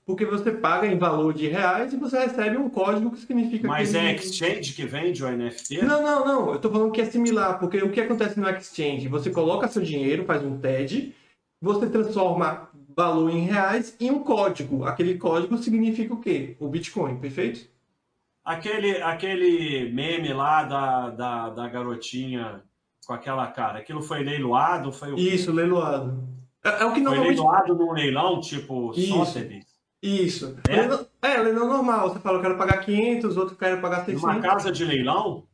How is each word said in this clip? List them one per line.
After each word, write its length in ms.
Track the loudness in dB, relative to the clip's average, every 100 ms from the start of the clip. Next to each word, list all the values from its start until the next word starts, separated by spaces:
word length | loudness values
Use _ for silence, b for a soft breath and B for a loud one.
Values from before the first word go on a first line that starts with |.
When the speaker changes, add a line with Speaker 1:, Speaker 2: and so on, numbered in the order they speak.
| -6
Speaker 1:
porque 200 | -2 0
você 260 | 0 -2
paga 360 | 0 0 2 2
em 100 | 2
valor 360 | 2 2 2
de 140 | 0 -2
reais 460 | 2 2 0 -2
e 40 | -4
você 220 | -2 0
recebe 380 | 0 0 0 0
um 120 | -2
código 420 | 0 0 2 -2
que 80 | -4
significa 460 | -2 0 0 0 0
Speaker 2:
Mas 260 | 0 2
Speaker 1:
que 60 | 2
Speaker 2:
é 160 | 2
exchange 600 | 0 -4 -2 -2 -2 -6
que 120 | -8 -8
vende 380 | -4 -4 -2
o 40 | -4
N 180 | -4 -6
F 220 | -8 -8
T? 120 | 0
Speaker 1:
Não, 180 | 2 4
não, 240 | 4 2 2
não. 280 | 2 0
Eu 60 | 0
tô 100 | 0
falando 220 | 2 2
que 80 | 2
é 60 | 0
similar, 540 | 2 2 2 2 0
porque 180 | -2 0
o 140 | 0
que 100 | 0
acontece 360 | 0 0 0 0
no 120 | -2
exchange? 580 | -2 -6 -4 -4 -2 -4
Você 220 | -4 -2
coloca 400 | 0 2 0 0
seu 120 | 0
dinheiro, 440 | -2 0 0 0 0
faz 180 | -2
um 140 | -2 -2
ted, 580 | 0 0 -2 -4 -6 B B B _ _
você 280 | 0 0 2
transforma 800 | 2 2 2 2 2 0 -2 -12 -20 -6 0
valor 340 | 2 4 2
em 120 | 2
reais 540 | 2 2 2 0 -2 -4
e 100 | 0
um 140 | 0
código. 600 | 2 2 2 0 -2 -2
Aquele 360 | -2 0 0 0
código 360 | 0 0 0 -2
significa 520 | 2 2 2 0 -2 -4
o 40 |
quê? 380 | -2 -2 -4 -8
O 80 | -6
Bitcoin, 500 | -6 -6 -4 -4 -4
perfeito? 500 | -8 -4 -4 -6 -14 _ _ _ _ _ _ _
Speaker 2:
Aquele, 560 | -8 -6 -4 -2 0 0
aquele 880 | -2 -2 -2 2 4 4 0 -4 -4
meme 420 | -4 -2 -2 -2
lá 300 | 0 2 2
da, 460 | 2 0 0 0 -2
da, 380 | -6 -6 -4 -6
da 160 | -8 -8
garotinha 960 | -6 -6 -8 -8 -8 -6 -6 -8 -12 -20 _ _ _ -12
com 80 |
aquela 320 | -10 -6 -4 -4
cara, 300 | -4 -4 -6
aquilo 240 | -10 -10
foi 220 | -6 -4
leiloado? 680 | -4 -2 2 4 4 0 -4
Foi 200 | -8 -6
o 40 | 0
quê? 60 |
Speaker 1:
Isso, 300 | 2 2 2
leiloado. 760 | 2 4 2 2 -2 -2 -6 -8 -12 -18 _ -2
É, 40 | 2
é 40 | 2
o 80 |
que 20 | 2
Speaker 2:
Foi 60 |
Speaker 1:
normalmente 340 | 4 4 4 4
Speaker 2:
leiloado 400 | 6 6 4 2
num 160 | 2
leilão, 480 | 2 0 2 2 0
tipo 520 | -4 -8 -6 -4 -2 0
Speaker 1:
Isso. 300 | 2 2 2
Speaker 2:
Sotheby's? 420 | -2 -8 -12 -20 _ _ _
Speaker 1:
Isso. 560 | -2 2 0 -2 -8 -2 2
Speaker 2:
É? 100 | 4
Speaker 1:
Leilão, 300 | 4 0 -4 _
é, 160 | 0 2
leilão 300 | 2 2 2
normal. 420 | 2 2 2 0
Você 100 | -2
fala, 200 | 0 2
"Eu 20 |
quero 160 | 2 2
pagar 220 | 2 2
quinhentos", 580 | 2 2 2 0 0 -2
outro 180 | -2 -2
quer 240 | -2 0
pagar 180 | -2 -2
Speaker 2:
Numa 80 | -2
Speaker 1:
seiscentos. 360 | -2 0 0
Speaker 2:
casa 300 | 2 2 0
de 120 | -2
leilão? 600 | 0 0 0 0 -2 -6 -10